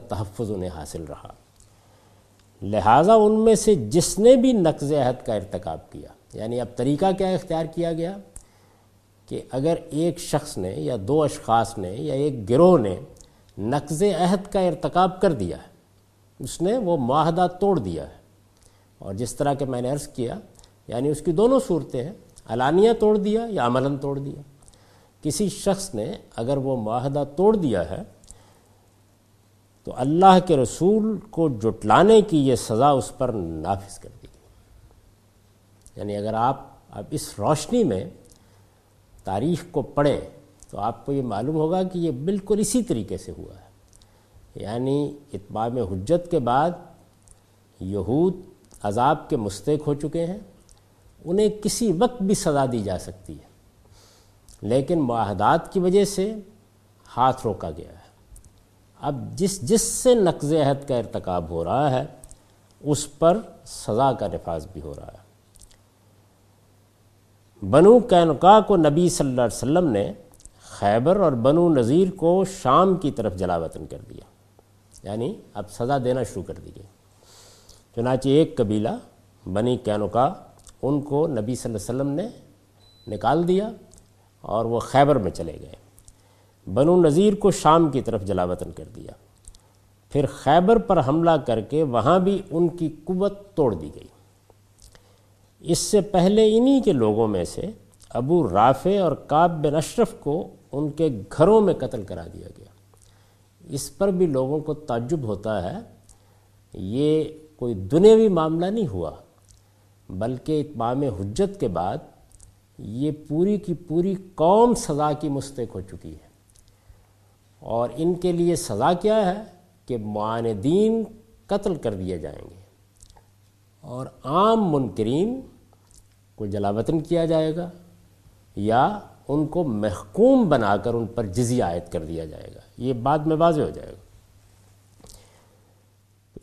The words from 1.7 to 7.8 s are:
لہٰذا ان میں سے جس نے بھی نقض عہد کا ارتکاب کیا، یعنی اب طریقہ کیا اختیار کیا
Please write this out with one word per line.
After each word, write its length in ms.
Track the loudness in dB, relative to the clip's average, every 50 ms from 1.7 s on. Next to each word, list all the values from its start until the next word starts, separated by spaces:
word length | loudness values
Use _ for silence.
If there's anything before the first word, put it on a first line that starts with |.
| _ _ _ _ _ _ _ _ _ _ _ _ _ _ _ _ _ _
لہٰذا 520 | -8 -4 -2 0 4 4 4 6 6 6 6
ان 240 | 6 6 4 4 4
میں 160 | 4 4 4
سے 180 | 4 4 2 2 2 0 0
جس 280 | 0 0 0 0 0 4
نے 160 | 6 6 8
بھی 160 | 8 6 4 2
نقض 380 | 4 2 2 0 0 -2 -2 0
عہد 320 | 0 0 0 -2 -2 -4
کا 80 | -4 -4
ارتکاب 580 | -4 -4 -6 -8 -8 -6 -8 -8 -10 -12 -16
کیا، 180 | -18 -18 -18 -18 -20 _ _ _ -12
یعنی 260 | -10 -8 -6 -4 -6
اب 140 | -6 -6 -6
طریقہ 300 | -4 -2 0 0 2 0 0 0 0
کیا 100 | -2 -2
اختیار 360 | -2 -4 -4 -4 -4 -4 -4 -6 -6
کیا 160 | -4